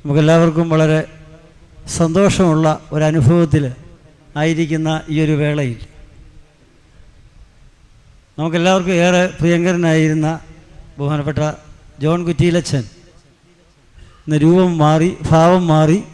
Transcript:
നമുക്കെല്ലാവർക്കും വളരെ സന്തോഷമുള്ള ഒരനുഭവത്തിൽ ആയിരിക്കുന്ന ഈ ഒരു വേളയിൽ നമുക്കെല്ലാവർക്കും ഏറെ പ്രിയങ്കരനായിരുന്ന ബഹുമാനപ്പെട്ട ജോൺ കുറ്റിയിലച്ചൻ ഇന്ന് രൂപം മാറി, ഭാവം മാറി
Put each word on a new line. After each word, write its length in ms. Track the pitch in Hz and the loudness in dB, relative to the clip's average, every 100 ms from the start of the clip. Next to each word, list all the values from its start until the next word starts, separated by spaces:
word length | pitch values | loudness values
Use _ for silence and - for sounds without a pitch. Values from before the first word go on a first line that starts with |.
നമുക്കെല്ലാവർക്കും 640 | 147 143 151 165 165 156 170 | -2 0 4 4 4 0 -2
വളരെ 260 | 160 156 156 - - - - - - - - - - | 0 2 0 -4 -14 -20 -20 -20 -20 -20 -20 -14 -4
സന്തോഷമുള്ള 680 | 165 165 202 - 180 156 160 156 - | -2 2 2 2 2 2 0 -2 -6
ഒരനുഭവത്തിൽ 720 | 156 156 160 127 170 165 151 139 123 - - - _ _ 143 | -2 0 2 2 2 2 0 -2 -8 -20 -20 -20 _ _ -4
ആയിരിക്കുന്ന 500 | 156 160 165 160 156 160 156 | -4 -2 -2 -4 -4 -6 -4
ഈ 40 | 151 | -2
ഒരു 100 | 156 151 | 0 0
വേളയിൽ 380 | 147 147 135 113 - - - - - - - _ _ _ _ _ - - - - - _ - _ _ _ _ - _ - | -2 -2 -4 -8 -14 -20 -20 -20 -20 -20 -20 _ _ _ _ _ -20 -20 -20 -20 -20 _ -20 _ _ _ _ -20 _ -8
നമുക്കെല്ലാവർക്കും 560 | 160 170 175 190 180 180 175 | -4 0 0 0 0 0 2
ഏറെ 180 | 180 185 - | 2 0 -2
പ്രിയങ്കരനായിരുന്ന 880 | 165 170 175 175 170 160 156 156 156 160 - - - - - - | 0 0 0 0 0 2 0 0 -4 -6 -12 -20 -20 -20 -20 -10
ബഹുമാനപ്പെട്ട 420 | 143 151 143 139 151 147 - - - - | -6 -4 -6 -4 -6 -6 -18 -20 -20 -6
ജോൺ 180 | 143 170 170 | -2 -2 -2
കുറ്റിയിലച്ചൻ 580 | 165 175 170 - 139 107 - - - _ _ _ _ _ _ _ - - _ | 0 0 0 -2 -6 -6 -16 -20 -20 _ _ _ _ _ _ _ -20 -20 _
ഇന്ന് 120 | - 151 | -4 0
രൂപം 260 | 151 180 180 170 | 4 4 2 2
മാറി, 260 | 151 156 170 - 151 | 2 2 0 -4 0
ഭാവം 340 | 160 165 185 175 | 2 4 2 2
മാറി 260 | 156 156 180 - | 2 2 0 -2